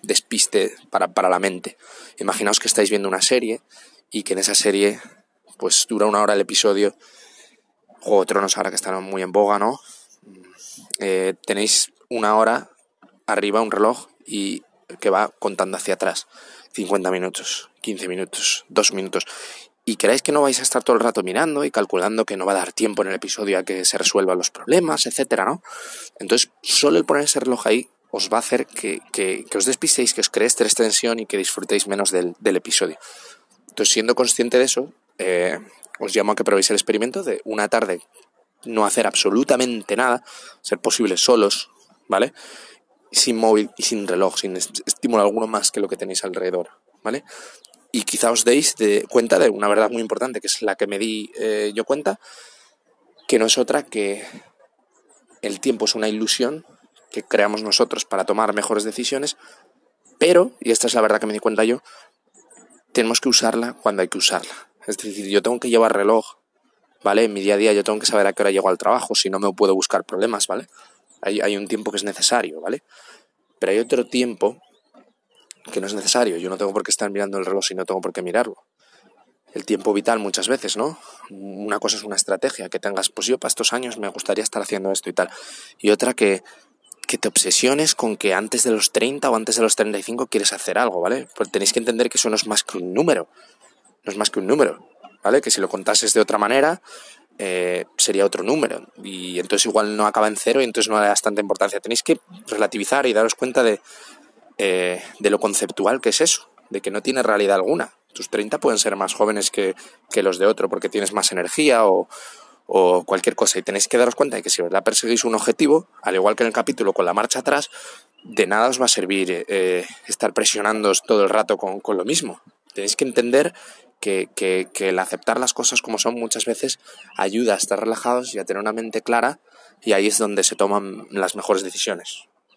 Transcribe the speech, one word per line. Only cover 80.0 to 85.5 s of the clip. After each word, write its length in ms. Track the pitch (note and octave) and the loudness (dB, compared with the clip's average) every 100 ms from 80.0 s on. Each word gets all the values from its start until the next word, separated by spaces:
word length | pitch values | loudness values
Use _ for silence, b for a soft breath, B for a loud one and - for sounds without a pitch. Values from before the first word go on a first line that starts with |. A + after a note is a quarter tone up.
| G#2 A#2 | 0 -2
muchas 280 | G2+ F#2+ F#2+ | -2 -4 -2
veces, 300 | C3 G2+ G#2 | -2 -2 -4
¿no? 200 | C3+ D#3+ B B B | -4 -6 B B B
Una 500 | F#2+ G2 F#2+ G#2 G#2 | -16 -14 -10 -6 -4
cosa 180 | G#2 G2+ | -2 -4
es 60 | |
una 120 | G#2+ F#2+ | -4 -4
estrategia 540 | - F#2+ C3+ - F2+ | -2 -2 -2 -6 -8
que 100 | F#2+ | -6
tengas, 300 | G#2 G2 F#2+ | -4 -4 -4
pues 180 | - G#2 | -4 -2
yo 100 | B2+ | 0
para 120 | - | 0
estos 240 | - A2 | -2 0
años 240 | A#2+ B2+ A#2 | -2 -6 -8
me 100 | G2+ | -10
gustaría 380 | - - G2 A2 | -8 -4 -2 -2
estar 160 | A2+ | -4
haciendo 280 | G2 G2+ F#2+ | -4 -4 -2
esto 160 | G2 - | -4 -4
y 40 | |
tal. 160 | - F#2 B B | -2 -4 B B